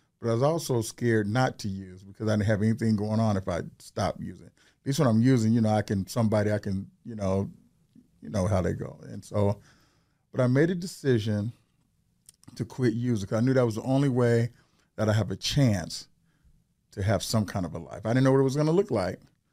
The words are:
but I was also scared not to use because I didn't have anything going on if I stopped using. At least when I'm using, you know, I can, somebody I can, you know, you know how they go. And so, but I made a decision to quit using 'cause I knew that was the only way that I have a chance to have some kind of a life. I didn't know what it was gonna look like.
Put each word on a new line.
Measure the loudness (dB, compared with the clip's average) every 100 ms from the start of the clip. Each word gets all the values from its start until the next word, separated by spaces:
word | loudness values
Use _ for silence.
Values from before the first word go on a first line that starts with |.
| _ _
but | -2
I |
was | 0
also | 0 0 -2 -2
scared | -2 -2 0 2 2
not | 0 0 -2
to | -8
use | -8 -10 -18
because | -20 -6 0
I |
didn't | 0 2
have | 2
anything | 2 0 0 0
going | 0 0
on | 0 0
if | -2
I | -6 -6 -14
stopped | -14 -4 -4 -4
using. | -10 -14 -20
At | _ _ _ -6
least | 0
when | 2
I'm | 4
using, | 4 4 4
you | 4
know, | 4
I | 2
can, | 0 -2 -2
somebody | -2 2 2 2
I | 0
can, | -2 -6 -8 _ -14
you | -6
know, | -2 0 -2 -8 _ _ _ _ _ _
you | -8
know | -2 0
how | 0
they | 0
go. | -4 -8 -14
And | -16 -16
so, | -6 -2 0 -2 -8 _ _ _ _ _ _
but | -2
I | 2
made | 4 2
a | 0
decision | -8 -4 0 0 0 -2 -4 -10 _ _ _ _ _ _ _ _ _ -10
to | -10
quit | -2 0
using | 0 -2 -2 -2
'cause | 0
I |
knew | 2
that | 4 2
was | 0
the |
only | -2 0 2
way | 2 4 2 0 -6 _ _ _ -4
that | 0
I |
have | 2 0
a | -4
chance | -2 2 2 2 -4 -12 -16 _ _ _ _ _ _ _ _
to | -4
have | 0 0
some | 0 -2 -2
kind | -4 -6
of | -8
a |
life. | -12 -8 -2
I |
didn't | 2
know | 4
what | 4
it |
was | 2 0
gonna | 0
look | 0 0
like. | 0 -2 -6 _ _ _